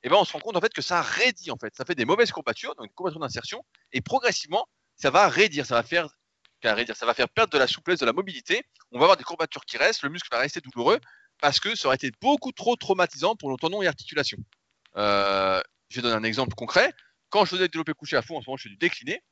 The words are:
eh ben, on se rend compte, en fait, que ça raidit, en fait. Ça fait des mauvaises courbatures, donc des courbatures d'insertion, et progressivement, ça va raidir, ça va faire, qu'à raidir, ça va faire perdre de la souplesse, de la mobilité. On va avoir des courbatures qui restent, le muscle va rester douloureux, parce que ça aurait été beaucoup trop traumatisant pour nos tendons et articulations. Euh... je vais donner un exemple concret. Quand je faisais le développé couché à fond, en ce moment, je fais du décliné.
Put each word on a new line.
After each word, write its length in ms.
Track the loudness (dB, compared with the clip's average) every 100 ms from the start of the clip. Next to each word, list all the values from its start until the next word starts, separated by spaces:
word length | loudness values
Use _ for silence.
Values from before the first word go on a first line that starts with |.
eh 60 | 4
ben, 80 | 4
on 80 |
se 80 | 4
rend 80 | -4
compte, 160 | -4 0
en 40 |
fait, 120 | 0
que 100 | -2
ça 200 | -2 -2
raidit, 480 | 0 0 0 0 -10
en 60 | -8
fait. 180 | -10
Ça 100 | -10
fait 100 | -6
des 100 | -2
mauvaises 260 | 0 2 2
courbatures, 440 | 0 -6 -6 -8 -12
donc 120 | -16
des 60 |
courbatures 260 | -8 -8 -6
d'insertion, 440 | -8 -8 -10 -14 -16 _ _
et 80 | -8
progressivement, 680 | -2 0 0 -2 -2 -4 -4 _ _ _
ça 140 | 4
va 180 | 6 6
raidir, 380 | 4 2 2 0
ça 80 |
va 80 | 0
faire, 260 | 2 -2 -2 _ _ _ _ _
qu'à 140 | 0
raidir, 220 | 2 -2 -2
ça 100 | -2
va 80 |
faire 140 | 0 0
perdre 240 | 2 2
de 60 | 4
la 80 | 2
souplesse, 340 | 0 -2 0
de 60 | 2
la 60 |
mobilité. 520 | 0 -6 -12 -4 -4 -4 _ _
On 60 | 4
va 60 |
avoir 120 | 6 6
des 80 |
courbatures 400 | 0 -6 -6 -6
qui 120 | -10 0
restent, 260 | 0 0
le 60 | -6
muscle 200 | -8 -4
va 80 | -2
rester 220 | -2 -4
douloureux, 400 | -10 0 2 2 -2 -20 _ _
parce 200 | 2 2
que 160 | -2 -2
ça 120 | 0
aurait 80 | 0
été 140 | -2 -2
beaucoup 320 | 0 0 -2
trop 240 | -4 -2 -2
traumatisant 600 | 0 0 0 0 -2 -2
pour 120 | -6
nos 80 | -4
tendons 260 | -2 0
et 40 | -2
articulations. 520 | -2 -6 -4 -4 -6 -16 _ _ _ _ 0
Euh... 640 | 2 4 2 2 2 0 -2 _ _
je 80 | -4
vais 60 |
donner 120 | 0
un 100 | 0
exemple 300 | 0 -2 -4
concret. 380 | -6 0 2 2 -2 _ _ _
Quand 140 | 2
je 60 | 2
faisais 120 | 2
le 60 | -2
développé 260 | -2 -6
couché 220 | -8 -2 -4
à 60 |
fond, 140 | -2 -12
en 60 |
ce 60 | -10
moment, 80 | -12
je 80 |
fais 40 | -12
du 80 | -2
décliné. 460 | -2 -2 -8 -10 _